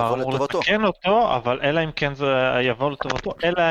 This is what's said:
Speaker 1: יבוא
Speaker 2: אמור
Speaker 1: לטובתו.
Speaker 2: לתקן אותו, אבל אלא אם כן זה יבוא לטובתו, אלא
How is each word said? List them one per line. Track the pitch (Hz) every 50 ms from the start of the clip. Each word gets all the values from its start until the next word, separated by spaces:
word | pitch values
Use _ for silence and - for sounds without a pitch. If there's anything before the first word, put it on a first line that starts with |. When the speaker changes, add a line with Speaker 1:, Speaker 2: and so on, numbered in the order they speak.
| 117
Speaker 1:
יבוא | 117 120
Speaker 2:
אמור | 127 131 131 131
Speaker 1:
לטובתו. | 131 139 143 - 175
Speaker 2:
לתקן | - 160 196 214 220
אותו, | 196 170 _ - 180 202 233 233 - -
אבל | 123 117 120 127 131 147
אלא | 143 147 165 160
אם | 156 143
כן | - 151 143 139
זה | 135 143 139 135 131 131 131 127 123 123
יבוא | 131 117 110 135 147
לטובתו, | 139 - - 139 131 135 - 196 - - -
אלא | 170 175 180 170 165